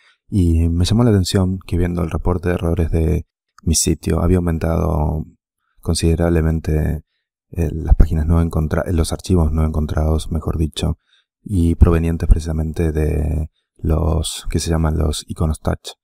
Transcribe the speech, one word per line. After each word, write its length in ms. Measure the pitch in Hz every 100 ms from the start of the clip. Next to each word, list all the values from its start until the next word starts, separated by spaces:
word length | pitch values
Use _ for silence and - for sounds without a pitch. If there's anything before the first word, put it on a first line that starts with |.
| _ _ _
y 400 | 107 85 82 82
me 160 | 82 90
llamó 180 | 107
la 80 | 120
atención 480 | 101 92 101 92 92 -
que 120 | 87
viendo 260 | 87 87
el 80 | 82
reporte 380 | 80 - 90 87
de 60 | 87
errores 360 | 85 82 80
de 340 | 82 80 82 - _ _ -
mi 120 | - 80
sitio 460 | - 80 - 82
había 160 | 85 92
aumentado 880 | 85 82 82 82 82 80 78 78 85 - _ _ _ _
considerablemente, 1200 | - 82 85 82 85 85 80 82 - 78 78 76 - _ _ _ _
eh, 180 | - 82
las 240 | 80 73 -
páginas 300 | - 80 78
no 160 | 85
encontra-, 500 | 82 80 78 - -
los 220 | 85 82
archivos 380 | - - 92 78
no 140 | 80 78
encontrados, 680 | 78 76 - 78 78 -
mejor 260 | 82 - 80
dicho, 400 | 78 - 80 80 _ _ _ _
y 340 | - 98 85 85
provenientes 520 | - 82 82 82 82
precisamente 640 | 80 80 78 80 76 82
de 580 | 76 76 78 76 78 78 - _ _
los 680 | 82 78 80 80 80 - -
que 100 | 82
se 100 | 78
llaman 280 | 82 80 80
los 260 | 80 76 -
iconos 340 | - 80 80
touch. 300 | - 82 - -